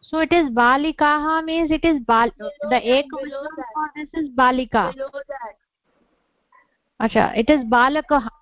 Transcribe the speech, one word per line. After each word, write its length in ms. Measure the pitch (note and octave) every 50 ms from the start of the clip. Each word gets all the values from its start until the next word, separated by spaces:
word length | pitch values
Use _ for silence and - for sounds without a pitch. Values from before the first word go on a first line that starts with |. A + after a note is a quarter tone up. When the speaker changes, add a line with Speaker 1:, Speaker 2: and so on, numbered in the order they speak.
| _
Speaker 1:
so 160 | - - D#4+
it 140 | D#4+ C#4+ E4+
is 180 | F4 E4 C#4
बालिकाः 920 | A#3 A#3 A#3+ A#3+ B3+ C4+ D4 D#4+ D4+ - D#4 D4 D4 D4+ D4 D#4 D#4+ D#4+ D#4+
means 260 | D#4+ D#4+ E4 E4+ D4+
it 140 | D#4+ D#4 -
is 140 | E4 D#4+ C#4+ A#3
bal-, 300 | - A#3 A3+ A#3 A#3+ -
Speaker 2:
Below 140 | _ G#3 - - _ -
Speaker 1:
the 60 | -
Speaker 2:
that, 120 | B3+ B3 -
Speaker 1:
ek 220 | A3+ B3 C4+ D4 C4+
Speaker 2:
below 140 | B3+ - -
Speaker 1:
vachanam 340 | D4 C#4 C4+ C#4+ D4+ D#4+
Speaker 2:
that. 160 | D#4 C#4+ B3 -
Speaker 1:
for 160 | D#4 D4+ D4+ -
this 120 | D4+ D4+ C#4+ -
is 140 | E4 D#4 C#4+ B3+
balika। 560 | A#3+ C4 B3+ C4 B3+ C4 A3 - A3+ G3 E3+ -
Speaker 2:
Below 160 | C4+ C4+ C#4 - C#4 - _
that। 280 | - C4 A#3+ A3 A3 _ _ _ _ _ _ _ _ _ _ _ _ _ _ _ _ _ _ _ _ _ _ _ _ _ _ _ _ _
Speaker 1:
Acha, 320 | - A3+ - A3 - - -
it 120 | - A#3 A3+
is 120 | D4+ D4 B3+
balakah, 640 | A3 A#3 A#3+ A#3+ C4 C#4+ D4+ D4+ - D4+ C#4+ A3+ A3+ - _